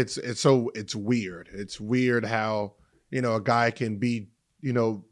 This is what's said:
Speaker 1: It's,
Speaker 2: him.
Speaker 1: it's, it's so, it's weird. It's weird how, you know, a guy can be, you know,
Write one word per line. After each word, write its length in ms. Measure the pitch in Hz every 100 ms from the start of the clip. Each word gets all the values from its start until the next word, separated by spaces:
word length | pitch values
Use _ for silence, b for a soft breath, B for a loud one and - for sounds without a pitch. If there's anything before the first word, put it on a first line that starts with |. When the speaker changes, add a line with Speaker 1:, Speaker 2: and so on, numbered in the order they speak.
Speaker 1:
It's, 160 | 127 -
Speaker 2:
him. 60 |
Speaker 1:
it's, 60 | 123
it's 80 | 117
so, 320 | 151 135 117
it's 220 | 113 104 110
weird. 520 | 101 123 95 87 87
It's 260 | - 101 -
weird 440 | 107 127 127 120
how, 480 | 113 113 110 107 101 - _ _ _
you 100 | 131
know, 140 | 123 110
a 40 |
guy 300 | 101 117 117
can 280 | 113 117 104
be, 320 | 120 117 98 _ _ _
you 100 | 143
know, 320 | 123 113 107 -